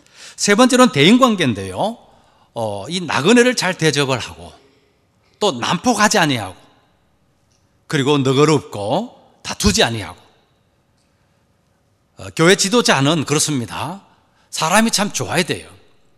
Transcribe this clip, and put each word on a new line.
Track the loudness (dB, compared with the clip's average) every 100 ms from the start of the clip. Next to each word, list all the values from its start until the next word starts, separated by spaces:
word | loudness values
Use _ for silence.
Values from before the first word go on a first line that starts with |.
| _ -20 -20 -4
세 | 0 4
번째로는 | 4 4 4
대인관계인데요. | 4 4 6 4 2 -2 -4 -8 -6 -6 -8 _ _ _ _ _ -8
어, | -8 -8 -8
이 | -8
나그네를 | -4 0 4 6 4 0
잘 | -4 -2
대접을 | -2 0 -2 -4
하고 | -6 -16 -20 -20 _ _ _ _ _ _ _ _
또 | -4
난폭하지 | -2 -4 -2 -2 0 2 2
아니하고 | 0 -2 -8 -14 _ _ _ _ _ _ _ _ _ _ _ _ -6
그리고 | -2 0 0
너그럽고 | 2 2 2 2 -2 -8 -4 -4 -6 -14 _ _
다투지 | -12 -2 0 2
아니하고. | 0 -2 -10 -16 _ _ _ _ _ _ _ _ _ _ _ _ _ _ _ _ _ _ _ -20
어, | -10 0
교회 | 2 2
지도자는 | 2 0 2 2 2 0 -2
그렇습니다. | -2 -2 -4 -6 -8 -10 -12 -20 _ _ _ _
사람이 | -6 0 0 0
참 | -2 -4
좋아야 | -6 -4 -4
돼요. | -4 -6 -10 -20 _ _ _